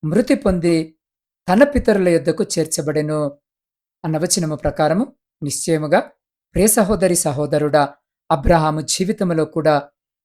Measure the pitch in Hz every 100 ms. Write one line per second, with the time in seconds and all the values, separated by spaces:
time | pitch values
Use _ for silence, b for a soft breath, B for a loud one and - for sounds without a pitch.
0 | 160 175 247 277 202 180 170 165 160 _
1 | _ _ _ _ - 190 285 269 - 202
2 | 180 165 143 156 202 - 156 - 147 151
3 | 151 151 143 143 _ _ _ _ _ _
4 | 165 160 175 - 156 151 151 139 156 170
5 | 277 - _ _ 147 - - 160 151 180
6 | - _ _ _ _ 175 208 240 190 196
7 | 185 175 160 135 147 151 147 147 143 -
8 | _ _ - 160 139 170 156 156 - -
9 | 190 220 185 160 156 165 156 147 143 _
10 | _ _